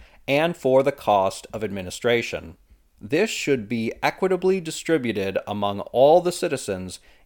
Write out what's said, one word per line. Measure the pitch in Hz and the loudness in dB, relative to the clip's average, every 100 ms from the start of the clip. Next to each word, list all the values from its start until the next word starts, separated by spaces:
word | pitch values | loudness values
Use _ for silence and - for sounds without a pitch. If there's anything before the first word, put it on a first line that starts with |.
| - - - | -20 -12 -2
and | 143 165 170 | 0 0 0
for | 135 131 | 2 4
the | 135 | 4
cost | - - 101 95 - - | 0 2 2 2 -2 -12
of | 110 | -8
administration. | 104 98 90 - 117 120 113 82 82 80 _ _ _ _ | -8 -8 -10 -4 0 0 0 -8 -12 -20 _ _ _ _
This | 104 151 220 | -4 -2 0
should | - - 135 104 | -2 -2 -2 -2
be | 117 113 - | -4 -4 -2
equitably | - - 185 180 185 190 | -4 0 -2 0 0 0
distributed | 160 - - 160 120 101 95 95 - | -2 -8 0 0 0 -2 -2 -2 -4
among | 104 101 101 | -4 -2 -4
all | - 117 139 175 | -2 4 8 6
the | 175 | 4
citizens | - 175 139 - 92 92 - _ - | -2 -4 -4 -4 -6 -6 -14 _ -20